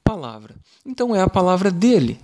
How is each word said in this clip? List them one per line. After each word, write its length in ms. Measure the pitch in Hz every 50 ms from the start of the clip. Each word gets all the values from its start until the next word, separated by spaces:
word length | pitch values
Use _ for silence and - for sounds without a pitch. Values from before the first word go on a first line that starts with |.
palavra." 540 | - 220 220 175 135 117 110 107 107 - - - _ _ _ _ -
Então, 300 | 269 254 - 247 240 220
é 80 | 190
a 60 | 190 190
palavra 420 | - 190 180 180 185 180 196 196
dele, 480 | 180 170 214 247 240 165 123 117 123 -